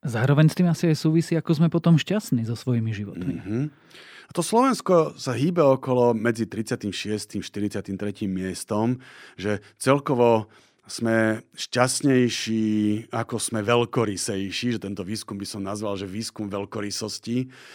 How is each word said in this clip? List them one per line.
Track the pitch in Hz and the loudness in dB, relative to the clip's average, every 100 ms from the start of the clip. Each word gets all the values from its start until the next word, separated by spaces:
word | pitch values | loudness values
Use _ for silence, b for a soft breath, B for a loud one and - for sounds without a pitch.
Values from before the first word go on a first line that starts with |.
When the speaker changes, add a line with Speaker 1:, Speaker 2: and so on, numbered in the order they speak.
Speaker 1:
Zároveň | 147 113 127 143 156 | -4 0 4 6 6
s | - | 6
tým | 175 | 2
asi | 160 170 | 2 2
aj | 156 | 2
súvisí, | 160 160 165 165 | 2 2 2 -2
ako | - | 0
sme | 151 165 | 2 4
potom | 170 170 160 | 4 4 4
šťastní | - 202 - 123 113 | 4 -4 -2 -2 -2
so | 117 | -4
svojimi | - 120 113 104 | -2 0 0 -4
životmi. | 101 87 90 82 95 | -8 -6 -6 -6 -4
Speaker 2:
Mhm. | 110 147 B B B B B B | -4 -4 B B B B B B
A | |
to | - | -6
Slovensko | 165 226 269 233 - 175 151 - | 0 4 4 2 4 4 4 -2
sa | - 117 | -6 0
hýbe | 151 175 | 0 4
okolo | 143 131 131 127 120 113 | 4 4 2 4 4 4
medzi | 113 113 110 | 0 0 -4
tridsiatym | 101 107 120 104 | -4 -6 -4 -4
šiestym, | 92 104 107 - 104 - | -6 -6 -6 -6 -10 -8
štyridsiatym | - 104 101 95 | -4 -4 -4 -8
tretím | 98 104 101 101 | -6 -6 -4 -4
miestom, | 92 95 90 - 104 117 127 B B B B | -2 -4 -8 -4 0 0 -2 B B B B
že | 98 101 b b | -4 -4 b b
celkovo | - 139 139 127 120 113 110 b b b _ | 2 2 2 4 6 6 2 b b b _
sme | - 113 113 110 110 - | -6 0 2 2 0 -8
šťastnejší, | - - 123 127 - 143 127 120 - - 110 110 107 104 107 117 | -14 -8 0 0 2 2 4 2 0 -4 -2 0 0 0 -2 -4
ako | 117 117 113 | -6 -4 -6
sme | - 113 | -4 -4
veľkorysejší, | 104 120 120 131 110 95 - 98 98 - 123 113 | 2 2 2 0 -2 -2 -4 -4 -4 -4 -4 -4
že | |
tento | 98 101 90 | -6 -8 -8
výskum | 107 - 101 | -8 -8 -10
by | 98 | -8
som | 107 | -8
nazval, | 98 104 104 | -8 -6 -6
že | 98 98 | -6 -6
výskum | 98 110 - 104 | -8 -10 -8 -8
veľkorysosti, | 98 101 110 104 - 110 - - 120 127 B B | -6 -8 -8 -8 -6 -8 -10 -4 -4 -4 B B